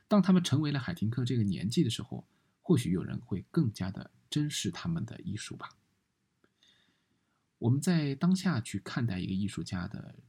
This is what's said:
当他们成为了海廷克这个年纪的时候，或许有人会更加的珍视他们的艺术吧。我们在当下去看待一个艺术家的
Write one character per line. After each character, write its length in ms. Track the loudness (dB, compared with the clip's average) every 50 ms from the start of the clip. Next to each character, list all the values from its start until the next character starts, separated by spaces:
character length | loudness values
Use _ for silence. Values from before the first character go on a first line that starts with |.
| _ _
当 120 | 4 6
他 120 | 6 6 6
们 100 | 4 4
成 180 | 4 2 2 2
为 100 | 2 0
了 80 | -2
海 120 | -2 -4 -4
廷 160 | -2 -2 -2
克 160 | 0 0 0
这 120 | 0 2
个 80 | 2 2
年 240 | 2 0 0 -2 0
纪 160 | 2 2 2
的 60 | 2
时 120 | 0 -2 -6
候， 240 | -8 -10 -12 -12 _ _ _ _ _ _ _ _
或 140 | 2 4
许 140 | 4 4 2
有 140 | 0 0 -2
人 160 | -4 -6 -8
会 240 | -6 -6 -6 -6 -6 -2
更 220 | 0 0 2 2 0
加 180 | -2 -4 -6
的 200 | -6 -8 -12 -14 _ _ _ _
珍 220 | -2 -2 -2 -2
视 200 | -2 -4 -4 -4
他 180 | -6 -4 -4 -4
们 160 | -4 -4 -4
的 160 | -6 -8 -10
艺 160 | -8 -8 -8
术 180 | -6 -8 -10 -12
吧。 140 | -14 -14 -16 -18 _ _ _ _ _ _ _ _ _ _ _ _ _ _ _ _ _ _ _ _ _ _ _ _ _ _ _ _ _ _ _ _ _ _ _ _ _
我 100 | 0 2
们 100 | 2 2
在 340 | 2 2 2 4 2 0 0
当 200 | 2 2 2 2
下 260 | 2 2 0 0 0
去 180 | -2 -4 -6 -8
看 280 | -8 -6 -4 -2 -2
待 140 | 0 0 -2
一 60 | -2
个 60 | -2 -2
艺 140 | -2 -2
术 160 | -2 -4 -6 -6
家 240 | -6 -6 -6 -6
的 320 | -6 -8 -12 -14 -14 -18 -20 -20